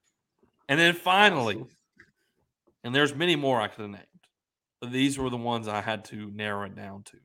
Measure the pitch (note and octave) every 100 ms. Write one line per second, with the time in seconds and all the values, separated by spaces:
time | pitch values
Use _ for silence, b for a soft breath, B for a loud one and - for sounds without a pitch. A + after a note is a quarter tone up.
0 | _ _ _ _ _ _ - D3 E3+ F3
1 | F3+ F#3+ G#3 D#3+ A2+ F2+ B2+ _ _ _
2 | _ _ _ _ _ _ _ _ B2 C3+
3 | D3 C#3 F3 D3+ C3+ B2 G#2 - G#2 G2
4 | - _ _ _ _ _ _ - B2 B2+
5 | C#3 C3+ B2+ A#2+ A#2 A#2 G#2+ G#2 G#2 G#2+
6 | - A2 G#2 G#2 G#2+ G2+ G2 G2 G2+ G2
7 | G2+ _